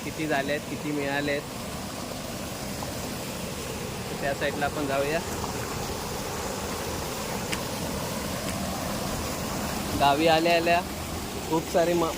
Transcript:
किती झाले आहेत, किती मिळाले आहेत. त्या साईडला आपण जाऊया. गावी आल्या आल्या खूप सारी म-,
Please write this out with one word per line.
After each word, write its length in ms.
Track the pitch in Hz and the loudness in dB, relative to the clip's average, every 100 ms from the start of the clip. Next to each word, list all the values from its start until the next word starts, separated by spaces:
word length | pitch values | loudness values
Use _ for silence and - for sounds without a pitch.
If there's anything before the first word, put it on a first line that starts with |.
किती 240 | 147 135 156 | -6 -2 2
झाले 260 | 147 139 | 2 2
आहेत, 160 | 147 - | 0 -2
किती 220 | 135 151 | -4 -2
मिळाले 400 | 147 139 143 147 | 0 2 2 2
आहेत. 100 | 143 147 - - - - - - - - - - - - - - - - - - - - - - - - - - - | 0 -2 -8 -6 -6 -6 -6 -6 -6 -6 -6 -6 -6 -6 -4 -4 -4 -4 -4 -6 -6 -6 -6 -4 -4 -4 -4 -4 -2
त्या 120 | 143 | -2
साईडला 320 | 139 147 147 143 | 0 0 0 0
आपण 220 | 151 143 | 0 0
जाऊया. 320 | 139 139 160 - - - - - - - - - - - - - - - - - - - - - - - - - - - - - - - - - - - - - - - - - - - - - - - - | 2 2 2 0 -4 -2 -4 -4 -4 -4 -4 -4 -4 -4 -4 -4 -4 -4 -4 -2 -2 -4 -4 -2 -2 -2 -2 -2 -4 -2 -2 -2 -4 -4 -4 -2 -2 -2 -2 -2 -2 -2 -2 -2 -2 -2 -2 -2 -2 -2 4
गावी 280 | 143 143 165 | 6 8 8
आल्या 280 | 160 165 170 | 8 8 6
आल्या 260 | 170 170 185 - - - - - - | 6 4 4 -4 -4 -4 -4 -4 0
खूप 140 | 160 165 | 0 4
सारी 200 | 190 170 | 4 6
म-, 180 | 175 165 | 6 4